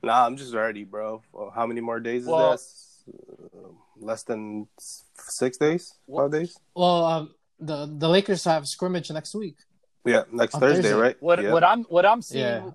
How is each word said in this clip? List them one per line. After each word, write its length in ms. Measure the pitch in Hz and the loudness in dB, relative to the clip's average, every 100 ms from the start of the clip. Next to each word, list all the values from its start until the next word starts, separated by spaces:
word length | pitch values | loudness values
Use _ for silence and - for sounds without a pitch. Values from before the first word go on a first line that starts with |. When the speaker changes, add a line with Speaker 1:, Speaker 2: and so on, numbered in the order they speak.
Speaker 1:
Nah, 200 | 117 117 120 | 2 4 4
I'm 100 | 135 | 0
just 160 | 135 | -8
ready, 300 | 117 113 104 | -4 -4 -4
bro. 400 | 101 104 107 110 _ | -12 -10 -10 -10 _
Well, 160 | - 101 | -16 -12
how 160 | 113 117 | -6 -6
many 160 | 117 | -4
more 180 | 117 117 | -6 -6
days 240 | 117 123 | -4 -6
is 40 | 123 | -2
Speaker 2:
Well, 240 | 160 160 | 2 2
Speaker 1:
this? 520 | 120 - - - _ - | 2 -6 -20 -20 _ -20
Uh, 580 | - - - - 92 92 - _ _ | -20 -20 -20 -20 -20 -20 -20 _ _
less 240 | 107 110 | -10 -10
than 460 | - 113 107 107 104 _ | -6 -8 -6 -10 -12 _
s-, 260 | - - _ - | -20 -20 _ -20
six 420 | - - 131 127 | -14 -4 -4 0
days? 380 | 151 170 - _ _ | 0 0 -6 _ _
Speaker 2:
Wha- 160 | 135 139 | -2 -2
Speaker 1:
Five 60 | |
days? 280 | 151 170 - _ - | -2 -6 -10 _ 0
Speaker 3:
Well, 280 | 180 175 165 | 2 4 2
um, 280 | 165 151 _ _ _ | -2 -6 _ _ _
the, 280 | 156 151 147 | -10 -8 -8
the 160 | 151 160 | -4 4
Lakers 360 | 185 196 185 | 4 4 -2
have 240 | 180 160 143 | 0 0 -2
scrimmage 420 | - 185 180 156 | -6 -4 -4 -6
next 240 | 156 151 | -10 -10
week. 220 | 208 208 - _ _ _ _ 120 | -10 -10 -14 _ _ _ _ 2
Speaker 1:
Yeah, 160 | 117 - | 2 2
next 220 | 117 117 | -2 -2
Speaker 3:
On 80 | - | 4
Speaker 1:
Thursday, 220 | 131 156 | 4 4
Speaker 3:
Thursday. 100 | 117 104 | 4 4
Speaker 1:
right? 140 | 120 - | 2 2
Speaker 2:
What, 200 | 156 175 | 2 2
Speaker 1:
Yeah. 100 | 202 | 4
Speaker 2:
what 100 | 196 | 4
I'm, 220 | 175 226 233 | 6 4 2
what 200 | 175 190 | 2 4
I'm 160 | 233 | 2
seeing 220 | - 131 | -2 -4
Speaker 3:
Yeah 260 | 123 117 95 | -2 -4 -8